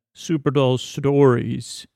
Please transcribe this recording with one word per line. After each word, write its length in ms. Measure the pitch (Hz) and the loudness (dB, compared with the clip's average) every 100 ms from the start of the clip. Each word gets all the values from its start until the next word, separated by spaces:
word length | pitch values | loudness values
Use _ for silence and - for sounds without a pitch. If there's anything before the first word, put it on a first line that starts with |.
| _ | _
Super 380 | - - 160 143 | -16 -6 -4 -2
Doll 260 | 139 131 127 | 2 2 0
Stories. 1080 | - - 139 143 139 120 113 127 - - - | -4 -6 0 4 4 4 -2 -8 -10 -16 -20